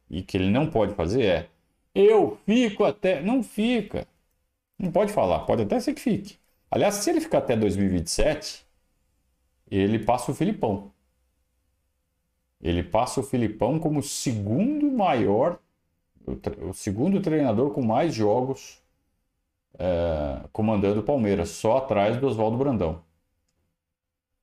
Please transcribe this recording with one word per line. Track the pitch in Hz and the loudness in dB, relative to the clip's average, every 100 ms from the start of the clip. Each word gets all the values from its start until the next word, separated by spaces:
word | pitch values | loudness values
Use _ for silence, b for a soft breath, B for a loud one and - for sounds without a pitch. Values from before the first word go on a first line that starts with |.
| - | -12
e | 76 | -10
que | 92 98 | -4 0
ele | 95 | 2
não | 117 156 | 2 2
pode | 113 101 | 0 0
fazer | 101 82 120 | 0 -2 2
é, | 107 82 80 _ _ _ _ | 2 0 -2 _ _ _ _
"Eu | 190 202 220 156 - - | 4 6 6 4 0 0
fico | 233 240 202 196 | 2 2 2 0
até", | - 185 170 | 0 -2 0
não | 190 262 | 0 -2
fica. | 208 - 226 240 208 - - _ _ _ _ _ _ - | -2 -2 0 0 -2 -8 -10 _ _ _ _ _ _ -8
Não | 185 | -2
pode | 170 208 | 0 0
falar, | 196 95 78 | 0 0 0
pode | - 110 | 0 -2
até | 104 240 | 0 -2
ser | 269 | -2
que | 294 | -4
fique. | 254 147 - - _ _ - | -2 -2 -4 -18 _ _ -4
Aliás, | 110 180 202 | 0 0 0
se | - | 0
ele | 349 | 0
ficar | - 151 | 0 0
até | - 117 | 0 0
dois | 104 98 | 2 2
mil | 98 | 0
e | |
vinte | 90 82 | 0 -2
e | |
sete, | - 151 151 - - _ _ _ _ _ _ _ _ _ _ - | 0 0 0 -6 -14 _ _ _ _ _ _ _ _ _ _ -4
ele | 101 98 113 | 0 2 2
passa | 117 123 - | 0 0 -2
o | 135 | -2
Filipão. | 160 - 120 98 101 _ _ _ _ _ _ _ _ _ _ _ _ _ _ _ _ _ | -2 -2 -2 -4 -8 _ _ _ _ _ _ _ _ _ _ _ _ _ _ _ _ _
Ele | - 87 | -4 -2
passa | - 110 127 - | 0 0 0 -2
o | |
Filipão | - 127 110 107 110 160 | -4 -2 -2 0 0 0
como | 160 151 | 0 -2
o | |
segundo | - - - 110 101 123 240 302 294 | -4 -6 -4 -4 -2 0 0 0 0
maior, | 254 185 131 98 104 156 - _ _ _ _ _ _ - | 0 0 2 2 2 0 -2 _ _ _ _ _ _ -10
o | - | -8
tre-, | - 80 | -8 -8
o | 92 | -10
segundo | 95 - 98 160 196 | -8 -6 -2 0 0
treinador | - 156 135 107 143 | 0 2 2 2 2
com | 143 | 2
mais | 117 117 165 | 2 2 2
jogos, | 113 104 113 131 135 - - _ _ _ _ _ _ _ _ _ - | 2 2 2 0 -4 -10 -20 _ _ _ _ _ _ _ _ _ -6
é, | 90 87 85 78 73 64 - | -2 0 0 -2 -4 -6 -10
comandando | - 110 107 98 107 | -4 0 2 2 0
o | |
Palmeiras, | 104 139 107 98 85 | 0 0 2 0 -2
só | - 110 127 | -2 0 0
atrás | - 101 101 120 | 2 2 2 2
do | 135 | -2
Oswaldo | 110 110 120 | 0 0 0
Brandão. | 143 113 82 82 - _ _ _ _ _ _ _ _ _ _ _ _ _ | 0 0 -2 -4 -12 _ _ _ _ _ _ _ _ _ _ _ _ _